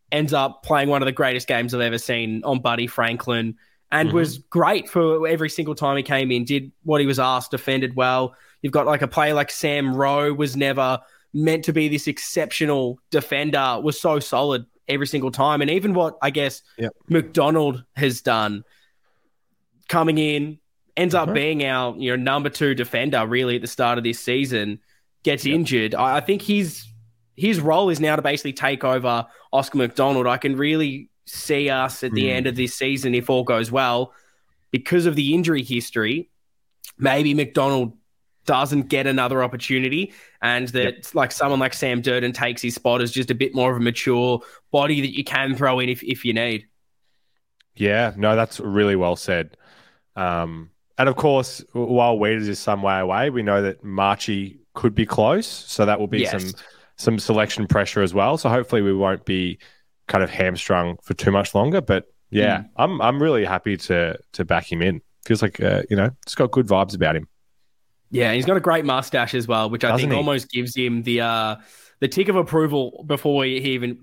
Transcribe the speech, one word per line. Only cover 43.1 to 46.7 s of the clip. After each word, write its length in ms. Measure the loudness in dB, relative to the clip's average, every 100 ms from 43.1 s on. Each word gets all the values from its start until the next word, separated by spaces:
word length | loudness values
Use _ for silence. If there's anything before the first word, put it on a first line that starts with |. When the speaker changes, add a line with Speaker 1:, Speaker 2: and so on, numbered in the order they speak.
Speaker 1:
just 200 | -2 -2
a 40 |
bit 200 | 0 0 2
more 160 | 0
of 40 | 2
a 40 |
mature 600 | 0 0 0 2 2 0 -4 -20 _
body 300 | 0 2 0
that 160 | -2 -4
you 80 |
can 320 | -4 -2 -2 0
throw 240 | 2 2
in 80 | 0
if, 140 | -4
if 200 | -4 -4
you 80 | -2
need. 340 | 0 0 -4 -8